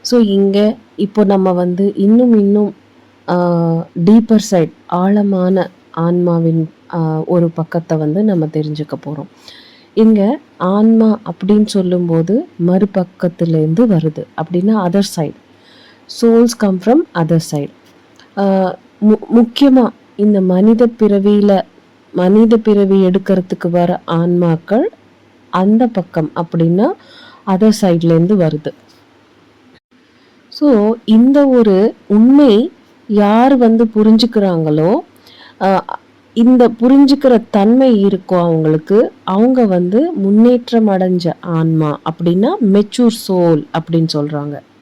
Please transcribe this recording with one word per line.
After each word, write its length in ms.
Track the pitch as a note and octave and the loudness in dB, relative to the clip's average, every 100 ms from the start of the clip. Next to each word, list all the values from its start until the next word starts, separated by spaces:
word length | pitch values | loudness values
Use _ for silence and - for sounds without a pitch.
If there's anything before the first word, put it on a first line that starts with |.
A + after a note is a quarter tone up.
So, 200 | - B3 | -2 0
இங்க 560 | G#3+ G3 G3 G3 G#3 - _ - | 2 2 0 2 0 -2 _ -8
இப்போ 280 | G3+ - | -4 0
நம்ம 280 | G3+ G3 F#3+ | 0 2 0
வந்து 400 | F3+ F3+ F3+ G3 G3+ | 0 -2 -2 -4 0
இன்னும் 420 | G3 A3+ B3 A3 | 2 2 4 2
இன்னும், 360 | G3+ G#3 G#3 - _ _ _ _ - | 2 0 -2 -8 _ _ _ _ -6
ஆ, 580 | F3 F3 E3+ E3+ E3 E3+ - | -2 0 0 -2 -4 -6 -4
டீப்பர் 320 | E3+ A3 A3+ A3 | 2 2 4 -2
சைட், 360 | G#3 F#3 D#3+ _ _ | 0 -2 -2 _ _
ஆழமான 840 | F3+ F#3+ G#3 G3+ F#3+ F3+ F#3+ F3+ _ _ | -4 0 0 0 -2 0 -2 -4 _ _
ஆன்மாவின், 800 | - E3+ F3 F3 E3+ E3 E3 D#3+ _ _ | -6 -2 0 0 0 0 -2 -4 _ _
ஆ, 280 | E3+ D#3+ D#3 D#3+ | -6 -4 -6 -2
ஒரு 220 | F3+ E3+ | -2 -2
பக்கத்தை 500 | E3 D#3+ E3+ E3+ D#3+ | -4 -8 -8 -6 -4
வந்து 240 | D3+ E3+ | -2 -2
நம்ம 240 | G#3+ F3+ D#3 | -2 -2 -4
தெரிஞ்சுக்க 460 | D#3 D3+ D3+ D3 C3+ - | -6 -8 -8 -10 -12 -12
போறோம். 200 | D3+ F#3 _ - - - _ _ | -14 -14 _ -20 -20 -20 _ _
இங்க 440 | - A3+ G#3+ G3 D4+ _ _ | 0 2 2 0 -4 _ _
ஆன்மா 640 | F3+ G3+ A3 A3+ A3 G#3 | -4 0 2 2 0 -2
அப்படின்னு 420 | - E3+ F#3+ G#3+ G#3 | -8 -10 0 0 0
சொல்லும்போது 800 | G3+ F3+ F3+ F3 E3 E3 A3+ F4+ - F3 | -2 -2 -2 -2 -2 0 -4 -4 -6 -2
மறுபக்கத்திலேருந்து 1200 | F#3 G3 F#3+ F3+ _ F3+ E3+ E3+ D#3+ D#3 E3 A#3+ | 0 0 -2 -6 _ -8 -4 -2 -2 -2 0 0
வருது, 380 | F3 D#3 D3+ - - | 0 -2 -8 -14 -12
அப்படின்னா 380 | E3 F3 G3 A3 F3+ | -6 -4 -2 -2 -2
other 120 | F#3+ G3 - | -2 -4 -6
side. 160 | D3 - _ _ _ _ _ _ _ - | -8 -10 _ _ _ _ _ _ _ -4
Souls 260 | A#3 A3+ A#3+ - | 0 2 2 0
come 180 | G#3 F#3 | -4 -2
from 120 | G3+ C#4 F4 | 0 0 0
other 240 | F3 E3 E3 D#3+ | -6 -2 -2 -2
side. 160 | D3+ C#3 _ _ _ _ _ _ - | -8 -8 _ _ _ _ _ _ -6
ஆ, 400 | G3 F#3+ F#3 - _ _ G#3+ | -2 0 -2 -6 _ _ 0
மு-, 120 | G#3+ - | 0 0
முக்கியமா 540 | A3+ A#3 - C#4 C4 A3 - _ - | 0 0 2 2 4 0 -6 _ -4
இந்த 240 | G#3 G3+ | 0 0
மனித 460 | F#3 F3+ G#3 A3+ A#3+ A#3 | 0 2 2 2 0 0
பிறவியில, 640 | G#3+ G3+ G3 G#3 G3+ F#3+ - _ _ _ _ | 0 0 2 2 2 0 -2 _ _ _ _
மனித 440 | E3 F3+ G#3 A3+ A3+ | -2 2 2 4 2
பிறவி 460 | A3 G3+ G3 G3 F#3 | 2 0 2 2 2
எடுக்கிறதுக்கு 640 | F#3+ F#3+ F#3 F3+ F#3 F3 | -2 -2 -2 -2 -8 -4
வர 300 | F3 F3 F3+ - | -2 -2 -4 -4
ஆன்மாக்கள் 760 | E3 F3 F3 F3 D#3+ - G#3+ F#4 _ _ _ _ _ _ | -2 0 0 0 -2 -2 -2 -2 _ _ _ _ _ _
அந்த 360 | - F#3+ A3 A#3 | -4 0 0 0
பக்கம், 440 | A3 E3+ E3+ D3+ - | -4 -6 -6 -6 -8
அப்படின்னா 500 | E3+ E3+ E3 F3 B3+ G4+ _ - - - - | -8 -2 0 0 -2 -4 _ -20 -20 -16 -6
other 240 | F#3+ A3 G#3+ | 0 0 2
சைட்லேருந்து 560 | G3 E3+ E3 E3 E3+ G#3 | 0 0 2 2 2 0
வருது. 360 | D#3+ D3+ - - _ _ _ _ _ _ _ _ _ _ _ _ _ _ _ _ _ | 0 -4 -10 -14 _ _ _ _ _ _ _ _ _ _ _ _ _ _ _ _ _
So, 460 | - D4 A3+ G#3 A#3 | -4 0 2 0 -4
இந்த 420 | - A3 B3 C#4 C#4 | 0 2 4 2 2
ஒரு 480 | B3+ G#3+ F#3+ G#3+ - _ | 2 2 2 0 -4 _
உண்மை 640 | G#3 A#3 C#4 C#4+ G#3 D4 _ _ _ - | 2 4 6 4 4 0 _ _ _ -4
யார் 480 | G#3 G3+ A3 B3+ C4+ | 0 2 2 2 2
வந்து 280 | A#3 A3+ | 2 2
புரிஞ்சுக்கிறாங்களோ, 1120 | A3+ A3 G#3+ A3 A#3+ A3 G3 E3+ D#3 D3+ D#3+ C4 F4 _ _ - - _ | 0 0 2 2 2 0 -2 -2 -2 0 0 -2 -6 _ _ -20 -20 _
ஆ, 240 | F#3+ F#3 - - _ _ _ | -2 -2 -4 -16 _ _ _
இந்த 340 | - A#3 B3+ A#3+ | 0 2 4 2
புரிஞ்சுக்கிற 720 | A#3 A#3+ C#4 C#4 C#4+ C4+ A#3 A#3 | 2 2 4 4 2 2 0 0
தன்மை 540 | G#3 G3+ B3 C4 A3 | -2 2 2 2 2
இருக்கோ 340 | G3 F#3+ - F3+ | 0 -2 -4 -2
அவங்களுக்கு, 760 | E3+ D#3+ D#3 D#3 - G3+ D4 _ | 0 0 0 -2 0 0 0 _
அவங்க 420 | - F#3+ A#3+ B3+ A3+ | -6 0 0 2 0
வந்து 460 | F3+ F3+ G#3+ E4 | 0 0 0 -2
முன்னேற்றம் 760 | D#4 G3 G#3 A#3 B3 A#3+ A#3 G#3+ | -2 0 2 4 2 -2 -2 0
அடைஞ்ச 440 | F#3+ F#3 F3+ E3 - | 0 0 -2 -4 -6
ஆன்மா, 600 | - E3 D#3+ D#3+ D3+ C#3+ | -6 -2 0 0 -2 -4
அப்படின்னா 460 | - E3 E3+ F3 A#3 G4+ A3 | -10 -4 -2 0 -2 0 0
மெச்சூர் 440 | G3 G#3 - A#3+ A3+ - | 0 0 0 -2 -2 -6
சோல் 380 | F#3 E3+ D#3 D3 | -2 0 0 -2
அப்படின்னு 340 | E3 D#3+ E3 D#3+ | -10 -4 -2 -2
சொல்றாங்க. 460 | D3+ D3 D3+ D3 C#3+ _ _ | -4 -6 -8 -10 -14 _ _